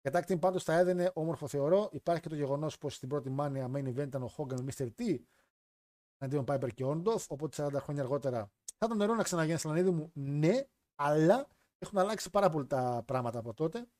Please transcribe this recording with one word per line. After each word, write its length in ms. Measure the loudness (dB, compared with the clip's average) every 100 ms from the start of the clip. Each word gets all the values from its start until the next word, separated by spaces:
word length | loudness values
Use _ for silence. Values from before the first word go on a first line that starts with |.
Για 120 | 0
tag 200 | -2 0
team 80 | 2
πάντως 240 | 2 0
θα 80 | 2 4
έδαινε 320 | 4 4 0
όμορφο, 320 | 0 -4 -4 -4
θεωρώ. 400 | -2 2 2 2
Υπάρχει 300 | -4 -2 -2
και 60 | -2
το 60 |
γεγονός 440 | -4 -2 -2 -4 -6
πως 160 | -8
στην 140 | -8 -6
πρώτη 260 | -6 -4 -4
Mania 320 | -2 -4 -4
main 120 | -4 -4
event 180 | -4 -4
ήταν 160 | -4
ο 80 | -8 -8
Hogan 240 | -6 -6
με 120 | -6
Mister 160 | -4 -6 -4
T 200 | -2 -2 -4 _ _ _ _ _ _ _ _ _
εναντίον 260 | -4 -4 0
Piper 260 | -2 -2
και 100 | -4 -2
Orndorff. 380 | 0 0 -2 -4
Οπότε 260 | -6 -6
σαράντα 260 | -4 -2 -2
χρόνια 220 | -4 -4
αργότερα 480 | -2 -2 0 -2 -6 _ -18 -4
θα 60 | -2
ήταν 140 | 2
ωραίο 140 | 2
να 80 | 2
ξαναγίνει, 360 | 2 2 0 0
Σλανίδη 320 | 0 2 2
μου. 200 | 2 -2
Ναι, 500 | -8 -4 2 4 4 0 _ _
αλλά 540 | _ 2 6 6 6 2 _ _ _
έχουν 200 | -4 2
αλλάξει 320 | 2 0 0
πάρα 200 | 4 4
πολύ 160 | 4 0
τα 360 | 0 0 -2 -2
πράγματα 320 | -2 -2 -4
από 160 | -8
τότε. 340 | -4 -4 -4 -12 _